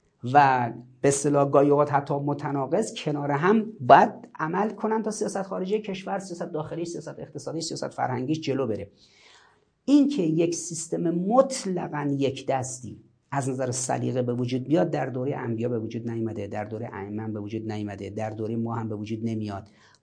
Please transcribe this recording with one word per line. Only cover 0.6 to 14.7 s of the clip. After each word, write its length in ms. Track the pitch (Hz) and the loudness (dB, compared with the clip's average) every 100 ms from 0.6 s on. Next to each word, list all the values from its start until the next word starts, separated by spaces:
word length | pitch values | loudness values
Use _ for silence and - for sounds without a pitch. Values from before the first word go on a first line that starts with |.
| 117 - - - | 0 -4 -16 0
به 60 | 139 | 2
اصطلاح 420 | 139 147 143 139 | 4 4 4 6
گاهی 200 | 139 143 | 6 6
اوقات 240 | 143 143 | 6 4
حتی 200 | 143 143 | 2 0
متناقض 800 | 143 143 143 147 139 131 185 - | -2 -2 -2 -2 -2 0 0 -2
کنار 380 | - 151 147 143 | -4 -4 -2 0
هم 340 | 143 175 220 214 - | 2 4 4 2 2
باید 320 | 127 147 214 - - - | 10 10 10 2 -14 -6
عمل 300 | 160 185 214 | -2 0 -2
کنن 340 | 208 220 226 | -2 -2 0
تا 80 | 214 | -2
سیاست 300 | 214 208 202 | -2 -2 -4
خارجی 380 | 190 185 185 214 | -4 -6 -2 -2
کشور، 400 | - - 196 196 | -2 -8 -6 -6
سیاست 240 | - 170 | -6 -8
داخلی، 420 | 170 151 151 160 170 | -6 -6 -6 -6 -6
سیاست 340 | 160 151 139 | -8 -10 -12
اقتصادی، 420 | - 139 135 156 | -12 -10 -8 -6
سیاست 260 | 151 139 139 | -6 -6 -6
فرهنگیش 540 | - 127 123 131 156 | -4 -4 -2 -2 -2
جلو 260 | 135 131 120 | -2 0 0
بره. 220 | 101 - _ _ _ - - _ _ _ _ - | -4 -8 _ _ _ -20 -20 _ _ _ _ 4
این 240 | 285 269 | 6 6
که 140 | - | 2
یک 320 | 160 160 175 - | 2 2 2 -2
سیستم 460 | - 165 - 170 170 | -6 -10 -6 -2 0
مطلقاً 960 | 175 190 254 269 247 196 175 156 147 143 139 | 0 2 4 4 0 -4 -4 -4 -4 -2 0
یک 300 | 131 - - | 0 -2 -4
دستی 540 | 131 123 - 104 - - _ _ | -2 -4 -8 -14 -16 -20 _ _
از 180 | 143 131 | -4 -2
نظر 220 | 127 127 | -2 -4
سلیقه 500 | 120 - 127 123 127 | -4 -2 -2 0 0
به 120 | 120 | -2
وجود 300 | 120 123 131 | -2 -2 -2
بیاد 260 | 135 | 0